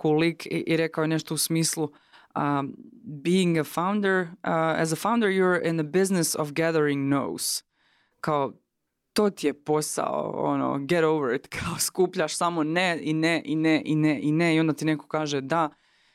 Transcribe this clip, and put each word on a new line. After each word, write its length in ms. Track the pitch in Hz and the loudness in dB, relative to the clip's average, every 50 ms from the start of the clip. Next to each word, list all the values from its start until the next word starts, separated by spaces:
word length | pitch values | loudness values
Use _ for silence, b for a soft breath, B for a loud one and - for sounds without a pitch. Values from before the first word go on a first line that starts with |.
cool 160 | - 156 151 | 0 2 2
lik 280 | 156 165 170 160 - - | 4 2 2 0 -2 -6
i, 180 | - - 165 - | -6 -4 -4 0
i 100 | - 165 | 0 0
rekao 240 | 160 165 160 - 165 | 2 0 0 0 -2
je 60 | 156 | 0
nešto 260 | 156 160 156 - - 160 | 0 0 -2 -2 -4 -4
u 40 | |
smislu, 520 | 147 - - 165 165 160 - - 170 156 147 B B B B B B B B B | -4 -2 0 0 0 0 0 -2 -2 -4 -6 B B B B B B B B B
um, 400 | - 147 143 143 139 139 135 - - - - - - - | -2 -2 0 0 0 -2 -4 -8 -12 -18 -20 -20 -18 -16
"Being 540 | - 151 139 135 170 185 190 185 175 165 | -14 -12 -6 0 2 2 4 4 4 2
a 60 | 160 143 | 0 0
founder, 580 | - - 165 175 190 208 208 196 190 190 185 | -2 -2 -2 -2 0 0 0 2 2 2 0
uh, 600 | 175 170 180 - - 180 170 165 160 160 156 - | 0 -4 -8 -8 -4 -2 0 2 2 2 0 0
as 120 | 165 160 160 | 0 0 -2
a 20 | |
founder 340 | 156 - 202 233 240 214 196 | -2 0 0 0 2 2 2
you're 400 | 190 190 185 180 180 - - 170 | 2 2 4 4 2 2 0 0
in 80 | 165 | 0
the 220 | 165 151 147 147 185 | -2 -2 0 0 2
business 360 | 196 190 196 175 160 - - | 2 2 2 2 0 0 0
of 160 | - 156 147 | -2 -4 -4
gathering 640 | 139 165 160 165 165 156 151 147 143 139 139 139 139 | -2 -2 0 2 2 2 2 2 0 0 -2 -2 -2
no's." 500 | 139 120 85 80 - - - - - - _ _ _ _ _ _ _ _ _ _ _ | -2 -4 -4 -6 -6 -4 -4 -6 -6 -8 _ _ _ _ _ _ _ _ _ _ _
Kao, 320 | - 160 151 143 139 120 - - _ _ _ _ _ _ _ _ _ _ - | -4 -2 0 0 0 -2 -6 -10 _ _ _ _ _ _ _ _ _ _ 0
to 160 | 220 208 202 | 2 2 2
ti 180 | - - 156 | 0 0 -2
je 160 | 143 139 - - | -2 -2 -2 -2
posao, 680 | 147 151 151 151 - - - - - - 156 - - - | 0 0 0 0 -2 -4 -4 -2 -2 -2 -2 -4 -4 -4
ono, 420 | - 147 147 143 139 135 131 135 139 | -2 -2 -2 0 0 0 -2 -2 -2
get 240 | 139 139 175 170 160 | -2 0 0 2 2
over 320 | 156 160 151 139 120 120 | 2 2 2 0 0 -2
it, 120 | 139 - - | -2 -4 -8
<laughs> 40 | - - | -10 -8
kao, 200 | - 175 160 - | -8 -6 -4 -4
skupljaš 560 | - - - 190 185 180 185 185 156 151 - | -4 -2 0 0 0 0 0 -2 -4 -2 -2
samo 280 | - 180 170 175 160 147 | -2 -2 0 0 0 0
ne 360 | 156 165 180 190 180 170 147 | 0 2 2 2 0 0 -2
i 120 | - 151 156 | -2 -2 0
ne 280 | 156 160 165 165 151 - | 0 2 2 2 0 -2
i 100 | - 151 | -2 -2
ne 260 | 156 160 160 156 139 - | 0 2 2 2 2 2
i 100 | - 156 | 0 0
ne 240 | 151 156 156 147 117 | 2 2 2 2 2
i 100 | - 151 | 0 0
ne 240 | 151 160 170 170 156 | 2 2 2 4 4
i 40 | 160 | 2
onda 140 | 160 156 147 | 2 2 0
ti 120 | - 151 | 0 -2
neko 220 | 156 156 147 - | -2 -2 -2 -4
kaže 340 | - - 156 156 143 147 139 | -4 -4 -2 -2 -2 -4 -4
da 280 | 135 135 165 170 156 147 b b b b b b b b b | -2 -2 0 0 0 -2 b b b b b b b b b